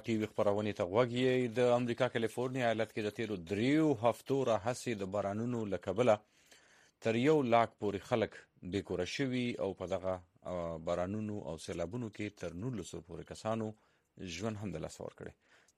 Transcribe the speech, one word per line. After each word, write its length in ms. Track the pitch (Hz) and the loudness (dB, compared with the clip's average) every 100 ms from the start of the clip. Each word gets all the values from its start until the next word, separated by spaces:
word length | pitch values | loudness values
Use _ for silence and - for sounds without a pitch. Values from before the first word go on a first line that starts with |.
ټي 100 | - 110 | 6 0
وي 100 | 107 | 0
خپرونې 400 | - 101 101 107 98 | 0 2 2 0 -2
ته 60 | 90 | 2
غوږ 200 | 104 127 120 | 2 2 2
یئ. 260 | 127 127 123 110 | 2 2 0 2
د 140 | 123 120 | 4 4
امریکا 280 | 123 117 123 | 2 0 0
کالیفورنیا 520 | 123 113 - 127 131 117 | 0 -2 -2 -4 0 2
ایالت 240 | 110 110 | 2 -2
کې 100 | - | -2
د 80 | 104 - | -4 -2
تیرو 180 | 110 98 82 | -4 -4 -2
دریو 380 | 101 123 151 156 120 | 0 4 4 4 4
هفتو 360 | 113 - - 135 120 | 2 2 0 0 2
راهسې 420 | 107 107 127 - 107 | 2 0 -4 -4 -4
د 100 | 95 101 | -2 0
بارانونو 480 | 98 104 120 120 104 | 0 -2 -2 -2 -2
له 100 | 92 - | -4 -2
کبله 300 | 95 123 104 - _ _ - _ - _ _ | 4 6 4 2 _ _ -20 _ -20 _ _
تر 120 | 117 113 | 0 2
یو 120 | 135 156 123 | 4 4 6
لاک 160 | 117 113 - | 6 4 0
پورې 200 | 104 95 - | -2 -2 0
خلک 220 | 120 104 - - _ 92 | 2 0 -4 -20 _ -4
بې 100 | 98 90 | -4 -2
کوره 180 | 90 90 - | -2 -2 -2
شوي 320 | 135 127 120 - | -2 0 -2 -2
او 80 | 98 90 | -2 -4
په 40 | 90 | -4
دغه، 200 | 92 92 | -2 -2
آه، 640 | 92 87 _ - 90 85 82 82 | -4 -6 _ -6 -4 -4 -4 -2
بارانونو 560 | 87 90 107 107 104 65 | 0 0 -2 -4 -6 -6
او 100 | 80 - | -8 -6
سیلابونو 480 | 87 85 120 117 | -4 -4 -4 -6
کې 120 | - 104 - | -6 -8 -6
تر 120 | 87 85 | -10 -6
نولسو 420 | 120 113 - 82 78 | -6 -6 -8 -10 -12
پورې 160 | 85 - | -14 -12
کسانو 320 | - 110 113 110 107 _ _ _ - 92 82 | -8 -4 -2 -4 -8 _ _ _ -14 -10 -6
ژوند 180 | 113 107 | -6 -6
هم 80 | 101 | -6
د 140 | 80 80 | -6 -8
لاسه 140 | - | -10
ورکړی. 300 | 90 - 90 - _ _ _ | -12 -12 -16 -16 _ _ _